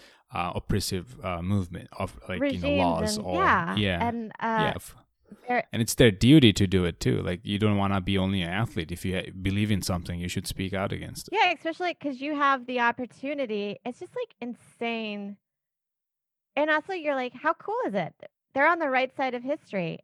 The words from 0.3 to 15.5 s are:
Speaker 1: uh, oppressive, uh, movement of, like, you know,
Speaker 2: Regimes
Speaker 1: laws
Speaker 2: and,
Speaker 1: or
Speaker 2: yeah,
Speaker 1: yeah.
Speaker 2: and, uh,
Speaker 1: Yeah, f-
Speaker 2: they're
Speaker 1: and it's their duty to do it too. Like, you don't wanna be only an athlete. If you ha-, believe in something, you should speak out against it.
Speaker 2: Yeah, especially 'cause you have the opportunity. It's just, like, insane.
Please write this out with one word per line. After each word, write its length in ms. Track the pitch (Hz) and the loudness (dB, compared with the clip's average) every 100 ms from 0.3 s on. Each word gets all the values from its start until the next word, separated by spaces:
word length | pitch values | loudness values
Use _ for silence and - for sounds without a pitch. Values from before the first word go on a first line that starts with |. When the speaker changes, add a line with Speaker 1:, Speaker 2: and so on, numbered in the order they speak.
Speaker 1:
uh, 180 | 90 87 | -6 -4
oppressive, 640 | 104 - 104 - 95 104 127 | -4 -2 0 0 -4 -6 -10
uh, 160 | 95 87 | -6 -4
movement 460 | 87 101 87 85 - | 0 0 0 -6 -12
of, 260 | - 95 - - | -8 -8 -8 -8
like, 140 | 92 285 | -2 -2
you 60 | 156 | -2
know, 100 | 87 | 0
Speaker 2:
Regimes 100 | 285 | 2
Speaker 1:
laws 380 | 170 - - 214 | 2 2 0 -2
Speaker 2:
and, 100 | 196 | -2
Speaker 1:
or 80 | 185 | 0
Speaker 2:
yeah, 340 | 359 208 170 190 | 2 2 0 0
Speaker 1:
yeah. 320 | 202 175 233 | 0 0 -2
Speaker 2:
and, 240 | 233 220 - | -4 -8 -6
uh, 160 | 226 226 | -2 0
Speaker 1:
Yeah, 80 | 214 - | 0 -2
f- 200 | - - _ _ _ - - | -10 -18 _ _ _ -14 -2
Speaker 2:
they're 160 | 247 - | -2 0
Speaker 1:
and 80 | 110 | -2
it's 140 | 113 | 0
their 160 | - 123 | 6 6
duty 420 | 95 117 156 120 | 8 8 10 10
to 120 | 95 98 | 6 4
do 180 | 92 | 4
it 160 | 87 82 | 2 0
too. 220 | 127 110 | 0 0
Like, 180 | 92 90 | -2 -4
you 160 | 107 101 | -4 0
don't 180 | 107 101 | 2 2
wanna 220 | 98 98 | 2 0
be 140 | 92 98 | 0 2
only 240 | 95 98 | 2 0
an 80 | 92 | 0
athlete. 400 | 92 113 - 80 | -2 -2 -4 -6
If 120 | 85 | -6
you 100 | 95 92 | -4 -4
ha-, 140 | - 92 | -4 -4
believe 300 | 95 98 104 | -2 0 2
in 120 | 101 | 0
something, 360 | - 90 85 87 | 0 -4 -4 -6
you 80 | 87 | -4
should 180 | 98 - | -4 -6
speak 260 | - 95 | -4 -4
out 180 | 98 98 | -2 -2
against 360 | 95 85 - - | -4 -8 -12 -6
it. 60 | |
Speaker 2:
Yeah, 180 | 403 370 | 0 0
especially 420 | 330 320 320 359 | 0 -6 -4 -6
'cause 260 | 311 285 254 | -6 -8 -6
you 140 | 277 | -4
have 320 | 294 285 269 247 | 0 2 0 -2
the 140 | 247 | 0
opportunity. 960 | 240 233 247 - 269 294 254 208 202 202 | 0 0 -8 -10 -8 -4 -4 -4 -6 -8
It's 160 | 240 247 | -10 -12
just, 140 | 359 494 | -10 -8
like, 180 | 494 _ | -10 _
insane. 960 | 240 233 - _ 233 226 220 208 202 202 _ | -12 -12 -16 _ -6 -4 -6 -6 -8 -12 _